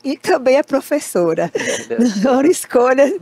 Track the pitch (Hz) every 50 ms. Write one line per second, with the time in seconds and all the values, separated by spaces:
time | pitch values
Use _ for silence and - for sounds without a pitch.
0 | - 269 294 - - - 370 302 247 262 254 277 302 - 277 269 - - 302 294
1 | - - - 185 175 165 160 170 170 170 - - - - - - - - 233 233
2 | 233 247 190 202 190 277 254 262 277 330 359 - - - - 247 240 254 262 269
3 | 277 269 392 175